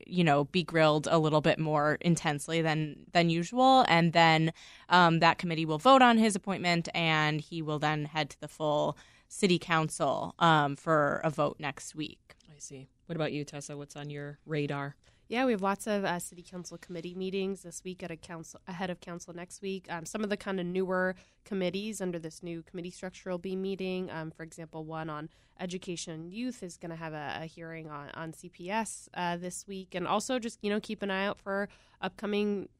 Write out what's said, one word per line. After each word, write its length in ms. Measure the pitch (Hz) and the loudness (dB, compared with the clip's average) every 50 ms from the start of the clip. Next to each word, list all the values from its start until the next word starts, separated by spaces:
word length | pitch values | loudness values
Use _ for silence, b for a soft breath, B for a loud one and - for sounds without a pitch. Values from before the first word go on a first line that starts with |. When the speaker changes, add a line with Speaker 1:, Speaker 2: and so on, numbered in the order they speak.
| - | -12
Speaker 1:
you 180 | - 180 180 175 | -4 0 4 4
know, 200 | 156 143 143 147 | 6 6 4 4
be 200 | 135 - 185 160 | 2 2 0 0
grilled 420 | - 165 165 156 156 151 151 - - | 2 4 6 6 6 6 4 2 4
a 80 | - 165 | 4 4
little 220 | 156 156 156 156 | 4 4 4 4
bit 180 | 135 165 - - | 4 4 2 2
more 380 | 160 156 151 147 147 151 151 - | 0 0 2 2 2 2 2 2
intensely 600 | - 175 165 - - 165 147 143 - - 165 165 | 2 2 2 2 2 -2 -2 -2 -4 -2 0 0
than, 460 | 160 160 156 156 156 151 - - 76 - | 2 2 2 0 -2 -4 -6 -12 -8 0
than 180 | - 175 170 170 | 2 4 4 4
usual. 540 | 165 170 175 - 240 247 254 262 262 262 247 - | 4 2 0 0 2 4 6 8 8 8 8 6
And 240 | 165 170 170 170 151 | 6 6 6 6 6
then, 380 | 170 165 165 160 160 160 160 - B B B B B B B | 8 8 8 8 6 4 2 0 B B B B B B B
um, 320 | 175 180 180 170 165 165 | 6 8 8 8 6 6
that 180 | 170 165 - - | 4 4 4 2
committee 260 | - 175 165 156 160 | -2 -4 -2 -2 -2
will 120 | 156 156 151 | -2 0 4
vote 240 | - 254 269 262 | 6 8 8 10
on 160 | 254 240 233 220 | 8 8 8 6
his 160 | 220 220 196 | 6 4 2
appointment, 540 | 208 - 208 190 143 - 175 175 170 165 - - | 0 -4 -4 -4 -2 0 0 2 0 0 -2 -2
and 460 | 170 170 160 156 156 151 151 151 151 | 0 0 2 2 2 2 2 0 -2
he 220 | 147 - 170 165 | -4 -6 -8 -6
will 160 | 156 151 151 147 | -4 -4 -2 -2
then 280 | 151 151 156 151 147 | 0 0 0 -2 -4
head 240 | 147 156 156 151 135 | -4 -2 -4 -4 -4
to 100 | - - | -6 -14
the 80 | 151 147 | -16 -14
full 480 | - - 156 151 147 151 151 151 147 b b b b b b b | -8 -4 -2 -2 0 0 0 -2 -4 b b b b b b b
city 300 | - - 214 185 180 160 | -4 0 2 4 4 2
council, 760 | - - 165 160 160 156 - - 160 - - - - - - - | 2 2 2 2 2 0 -2 0 0 0 0 0 -4 -6 -2 2
um, 360 | 175 165 160 151 147 143 143 | 4 6 6 6 4 2 -2
for 460 | - - 170 160 151 147 143 147 - | -4 0 2 2 4 4 2 0 0
a 80 | - 160 | -2 -2
vote 260 | 147 - 147 143 - - | 0 0 -2 -2 -2 -6
next 340 | 156 143 131 - - - - | -8 -8 -8 -10 -14 -14 -10
week. 400 | 151 151 - - _ _ _ - _ _ - | -10 -10 -10 -10 _ _ _ -20 _ _ -20
Speaker 2:
I 80 | 151 143 | -20 -20
see. 300 | - - 143 131 139 - _ _ _ | -18 -18 -18 -18 -20 -20 _ _ _
What 100 | - 170 | -8 -6
about 160 | 160 151 139 | -4 -4 -4
you, 100 | 139 147 143 | -4 -4 -6
Tessa? 300 | - - 143 - - 147 | -8 -10 -12 -12 -12 -12
What's 200 | 143 143 - - | -12 -12 -14 -12
on 140 | 147 143 147 | -12 -10 -10
your 280 | 147 143 143 143 147 - _ | -10 -10 -10 -12 -12 -14 _
radar? 520 | 151 156 147 147 143 147 143 139 143 - _ _ _ _ _ _ - | -4 -2 -2 -2 -2 -2 -4 -6 -8 -10 _ _ _ _ _ _ -6
Speaker 3:
Yeah, 160 | 220 240 269 | -2 0 2
we 80 | 254 | 2
have 80 | 233 190 | 2 2
lots 260 | 190 196 196 - - | 0 0 -2 -2 -2
of, 180 | 233 208 202 196 | -2 -2 0 0
uh, 120 | 156 175 175 | -2 -2 -4
city 240 | - - 175 175 | -6 -10 -14 -18
council 360 | 165 - 185 180 170 - 170 170 | -18 -14 -12 -12 -12 -12 -14 -16
committee 360 | - - 180 165 160 180 175 | -14 -12 -10 -10 -10 -8 -8
meetings 480 | 185 185 190 185 196 190 190 196 185 | -6 -6 -4 -2 -2 -2 -2 -4 -6
this 220 | - 170 170 - - | -10 -14 -14 -12 -12
week 180 | 185 180 180 | -12 -10 -10
at 80 | 190 170 | -10 -10
a 60 | 165 | -10
council, 440 | 156 - - 175 165 165 - - - _ | -12 -12 -14 -14 -14 -14 -14 -18 -18 _
ahead 220 | - 175 170 196 180 | -12 -8 -6 -6 -6
of 120 | 175 175 | -6 -8
council 340 | - 185 170 175 - - 170 | -10 -12 -12 -12 -12 -14 -12
next 260 | 175 175 - - - | -12 -12 -12 -12 -10
week. 260 | 202 190 190 190 180 - | -8 -6 -6 -8 -8 -8
Um, 160 | 170 165 160 | -10 -10 -8
some 180 | - - 214 220 | -6 -6 -4 -2
of 60 | 202 | -2
the 80 | 208 196 | -4 -4
kind 200 | - 208 190 190 | -4 -4 -4 -4
of 60 | 175 | -4
newer 520 | 175 180 185 190 180 185 185 185 185 185 b b b b b b | -2 -2 -2 -2 0 0 0 0 -2 -2 b b b b b b
committees 560 | - 208 190 185 175 170 196 208 220 214 - | -8 -4 -2 -2 -2 -2 -4 -6 -6 -8 -6
under 180 | 190 185 170 170 | -6 -6 -6 -6
this 240 | 165 156 151 - | -8 -12 -14 -12
new 200 | - 170 170 165 | -12 -10 -10 -10
committee 280 | 160 _ - 180 170 180 | -12 _ -12 -12 -10 -12
structure 400 | 175 - - 185 - - - 185 | -12 -12 -14 -14 -12 -12 -8 -6
will 60 | 180 175 | -6 -6
be 160 | 170 190 185 | -6 -6 -6
meeting. 540 | 190 190 196 196 180 190 185 185 185 185 - | -4 -4 -4 -4 -4 -4 -4 -4 -4 -6 -6
Um, 200 | - 160 160 160 | -8 -8 -10 -10
for 120 | - - | -12 -14
example, 420 | 165 160 - - 165 156 - 160 160 | -16 -16 -14 -16 -16 -14 -12 -12 -10
one 260 | 156 160 160 160 160 | -10 -8 -8 -6 -6
on 180 | 151 147 156 165 _ _ _ _ _ - | -8 -8 -10 -12 _ _ _ _ _ -10
education 540 | 180 180 180 190 - 196 175 160 - 175 160 | -8 -8 -8 -8 -8 -8 -8 -8 -8 -10 -10
and 180 | 156 165 175 | -10 -10 -10
youth 300 | 185 226 247 254 240 - | -8 -8 -6 -6 -8 -8
is 140 | 190 175 165 - | -12 -14 -12 -12
gonna 180 | - 170 165 | -12 -12 -10
have 160 | 160 165 160 | -8 -8 -8
a, 280 | 156 151 147 131 71 92 | -8 -8 -6 -6 -6 -8
a 40 | 160 | -8
hearing 440 | 165 - 170 165 165 165 165 156 156 | -10 -12 -14 -14 -14 -12 -12 -12 -12
on, 180 | 151 143 143 - - | -12 -12 -12 -12 -12
on 180 | - 165 160 | -10 -10 -10
C 160 | 160 - - 175 | -12 -14 -16 -18
P 220 | - - 175 170 | -16 -14 -8 -6
S, 380 | - 226 214 - - - - - - | -4 -4 -4 -6 -8 -14 -16 -12 -8
uh, 220 | 175 180 175 175 | -4 -4 -2 -4
this 300 | 175 180 180 175 - - | -4 -6 -8 -10 -10 -12
week. 280 | - 196 190 185 - - | -10 -10 -12 -10 -8 -8
And 120 | 180 175 | -4 -2
also 320 | - 180 214 - - 254 254 | 0 0 0 0 -2 -4 -4
just, 200 | 220 233 - - | -4 -6 -8 -6
you 80 | - 202 | -4 -2
know, 100 | 208 214 | -2 -2
keep 220 | - - 214 - | -2 -4 -8 -6
an 80 | 202 196 | -4 -4
eye 160 | 190 190 196 | -2 -2 -2
out 120 | 202 - - | -2 -4 -6
for 280 | - 202 196 196 202 196 b b b b b b | -6 -4 -2 -2 -4 -4 b b b b b b
upcoming, 680 | - 190 185 - 202 196 208 202 208 208 202 196 - - _ | -10 -8 -8 -6 -6 -2 0 0 0 0 0 -2 -4 -10 _